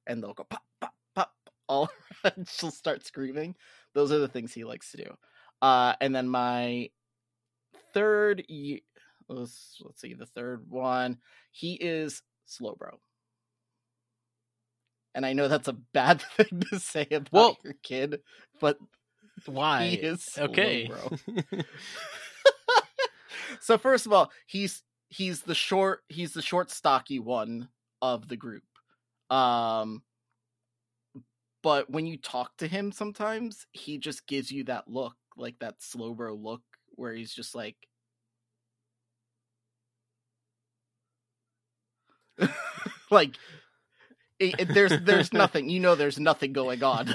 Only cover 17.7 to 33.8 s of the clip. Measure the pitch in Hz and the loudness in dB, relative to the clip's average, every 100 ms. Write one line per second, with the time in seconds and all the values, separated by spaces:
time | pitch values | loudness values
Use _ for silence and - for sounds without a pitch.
17.7 | 139 - 131 143 - _ - _ - 151 | -14 -8 -4 -4 -6 _ -20 _ -2 0
18.7 | 147 - _ _ _ _ - - 131 151 | 0 -6 _ _ _ _ -20 -10 -2 0
19.7 | 139 175 180 160 170 - - 143 - 202 | 2 0 -2 -4 -6 -8 -6 -2 0 0
20.7 | 131 113 113 - 160 - 220 - 196 - | 0 -4 -8 -8 -10 -8 -6 -6 -6 -8
21.7 | - - - 659 - - - 539 - - | -10 -16 -14 -14 -14 -16 4 4 4 2
22.7 | 494 - - 523 - - - - 262 - | 2 2 -2 -4 -6 -18 -14 -12 -4 2
23.7 | 226 254 262 220 196 147 - - 196 196 | 2 4 2 6 6 6 0 -8 -4 -4
24.7 | - _ _ _ - 185 170 - 156 - | -6 _ _ _ -8 -6 -6 -4 -2 0
25.7 | 196 190 190 - 156 170 165 - 180 180 | 2 2 0 -8 -8 -8 -6 -2 -2 -2
26.7 | - 156 131 - 135 113 120 110 117 120 | 0 2 2 0 -6 -4 -4 -4 -8 -12
27.7 | _ _ - 127 120 113 117 123 107 _ | _ _ -4 -2 -2 -6 -12 -12 -16 _
28.7 | _ _ _ _ _ - 131 127 120 113 | _ _ _ _ _ -2 2 4 2 0
29.7 | 113 110 110 _ _ _ _ _ _ _ | -2 -4 -10 _ _ _ _ _ _ _
30.7 | _ _ _ _ 131 - _ _ _ 160 | _ _ _ _ -20 -20 _ _ _ 2
31.7 | 143 - 156 165 151 - 123 123 - 160 | 2 0 -4 -6 -8 -8 -8 -8 -8 -6
32.7 | 196 202 196 208 208 214 220 233 202 - | -4 -6 -8 -10 -6 -4 -4 -8 -12 -20
33.7 | - | -18